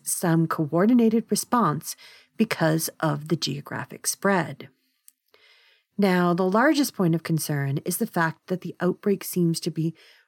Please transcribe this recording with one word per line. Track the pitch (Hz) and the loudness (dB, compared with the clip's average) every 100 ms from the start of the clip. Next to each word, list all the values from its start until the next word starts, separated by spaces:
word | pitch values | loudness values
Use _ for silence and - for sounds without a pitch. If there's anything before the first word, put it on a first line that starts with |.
some | - - 175 165 165 | -6 -2 2 2 2
coordinated | - 151 165 208 254 226 226 - | 0 0 2 4 4 4 2 0
response | 208 - 247 180 147 - - - - _ - | -4 0 0 2 0 -6 -14 -18 -20 _ -2
because | 220 - 160 160 - - | -2 2 2 2 -2 -4
of | 160 147 151 | -4 -2 -2
the | 170 | -4
geographic | - 143 - 117 131 - - | -4 -6 -8 -10 -10 -10 -8
spread." | - 196 190 147 143 - _ _ _ _ _ _ _ _ _ _ _ _ - | -2 0 0 -2 -8 -16 _ _ _ _ _ _ _ _ _ _ _ _ 0
Now, | 196 180 175 | 2 4 2
the | 170 185 | 2 2
largest | 214 285 294 269 | 2 4 2 0
point | - 175 165 | 0 0 0
of | |
concern | - 160 - 147 139 139 - | -2 -4 -2 -4 -2 -4 -4
is | 180 | -4
the | - 180 | -2 0
fact | 160 - - | -2 -2 -8
that | 180 | -8
the | 175 - | -8 -4
outbreak | 180 185 208 196 | -2 0 -2 -2
seems | - 185 170 160 | -2 0 0 0
to | 175 | -4
be | 156 160 - - _ | -4 -4 -6 -16 _